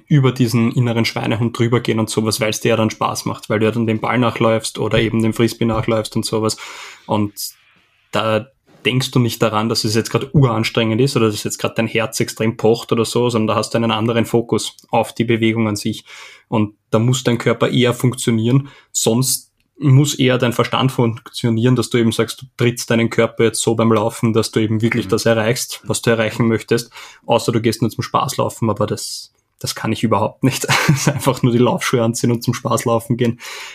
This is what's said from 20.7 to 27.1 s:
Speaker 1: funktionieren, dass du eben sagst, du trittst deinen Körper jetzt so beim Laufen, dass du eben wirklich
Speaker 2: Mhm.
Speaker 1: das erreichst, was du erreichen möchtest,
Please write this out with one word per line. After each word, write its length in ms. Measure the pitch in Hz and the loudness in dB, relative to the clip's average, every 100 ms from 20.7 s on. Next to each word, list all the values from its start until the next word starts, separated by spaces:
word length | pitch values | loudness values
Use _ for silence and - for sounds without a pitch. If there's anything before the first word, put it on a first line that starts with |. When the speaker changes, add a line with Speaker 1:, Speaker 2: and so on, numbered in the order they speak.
| 117 123 | 0 -2
Speaker 1:
funktionieren, 840 | - 117 110 - - 120 110 123 120 | 0 -2 -2 -12 -4 -2 2 2 2
dass 140 | - | 2
du 80 | 123 | 0
eben 140 | 113 | 2
sagst, 280 | 107 113 - | 0 -2 -6
du 60 | - - | -12 -2
trittst 340 | 120 123 - | -2 0 -2
deinen 200 | 113 113 | 0 0
Körper 340 | - 113 - | 0 0 2
jetzt 160 | 113 - | 0 0
so 140 | 120 | 0
beim 180 | 113 113 | 2 2
Laufen, 400 | 110 113 - 113 | 2 0 -2 0
dass 180 | 110 - | 0 0
du 100 | 117 | 0
eben 200 | 107 110 | 0 0
wirklich 260 | 113 113 95 | 0 -2 0
Speaker 2:
Mhm. 40 | |
Speaker 1:
das 160 | 110 - | 0 2
erreichst, 560 | 185 110 131 - - | 2 0 -2 -6 -8
was 160 | - 107 | -6 -2
du 100 | 120 | 0
erreichen 380 | 113 107 - 117 | 2 0 0 0
möchtest, 420 | 110 - 117 120 - - | 0 0 -2 -2 -16 -20